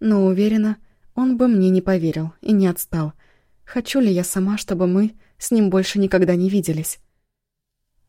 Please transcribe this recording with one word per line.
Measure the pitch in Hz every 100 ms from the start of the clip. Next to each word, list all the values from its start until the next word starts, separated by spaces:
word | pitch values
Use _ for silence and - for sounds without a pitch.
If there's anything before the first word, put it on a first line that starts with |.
но | 220 202 190
уверена, | 185 208 220 214 214 - _ - -
он | 262 240
бы | 247
мне | 208 185
не | 185
поверил | 180 185 165 156 160 -
и | -
не | 208 190
отстал. | 175 - 170 151 - _ _ _ _ -
Хочу | 247 233 269
ли | 226
я | 180 180
сама, | 190 190 208
чтобы | - 180 180
мы | 185 214 - _ _
с | -
ним | 233 202
больше | 190 185 202
никогда | 190 185 180 175
не | 185
виделись? | 202 170 156 160 - _ _ _ _ _ _ _ _ _ _